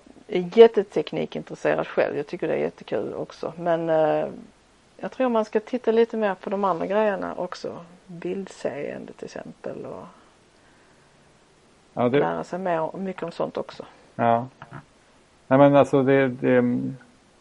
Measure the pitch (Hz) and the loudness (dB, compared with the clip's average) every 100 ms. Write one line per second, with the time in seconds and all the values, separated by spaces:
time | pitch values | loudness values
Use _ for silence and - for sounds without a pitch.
0 | - - - 190 175 214 226 214 196 165 | -4 -20 -6 -4 4 8 8 8 -2 -2
1 | - 160 156 156 156 160 151 156 160 - | -2 -4 -6 -8 -12 -4 -2 0 -2 0
2 | - 139 147 175 160 143 147 - - 113 | 0 -2 -6 -6 -2 -2 -2 -6 -6 -4
3 | 127 - 151 - - 165 170 165 165 156 | -4 -6 -10 -8 -10 -4 -2 0 2 2
4 | 156 151 139 - - _ _ _ _ - | 2 2 -2 -8 -18 _ _ _ _ -14
5 | 190 - 254 226 214 214 - 247 226 226 | -10 -2 0 0 0 -2 -4 -4 0 2
6 | 233 220 208 180 208 196 196 165 180 208 | 2 0 -2 -4 -6 -2 0 0 -2 0
7 | 214 185 175 - 175 - - 147 175 180 | 0 -2 -6 -6 -8 -8 -10 -12 -16 -20
8 | - 170 175 196 185 - 170 139 95 65 | -18 -10 -8 -8 -10 -8 -8 -6 -8 -10
9 | - - - - - - - - - - | -14 -16 -14 -14 -14 -14 -12 -12 -12 -14
10 | 180 - _ _ _ _ _ _ _ _ | -16 -20 _ _ _ _ _ _ _ _
11 | _ _ _ _ _ _ _ _ _ - | _ _ _ _ _ _ _ _ _ -2
12 | 123 139 165 165 160 180 185 165 160 185 | 0 2 0 -2 -8 -6 -4 -2 -4 -6
13 | 190 180 170 - 147 156 - - - - | -10 -8 -8 -6 -6 -6 -10 -12 -18 -20
14 | - - 117 117 127 - - - - _ | -12 -2 2 2 -2 -14 -20 -18 -20 _
15 | _ _ _ _ - 135 143 143 135 143 | _ _ _ _ 2 6 8 8 6 4
16 | 131 135 131 127 131 127 120 127 131 135 | 4 4 2 0 2 4 2 0 -4 -8
17 | - _ _ _ | -16 _ _ _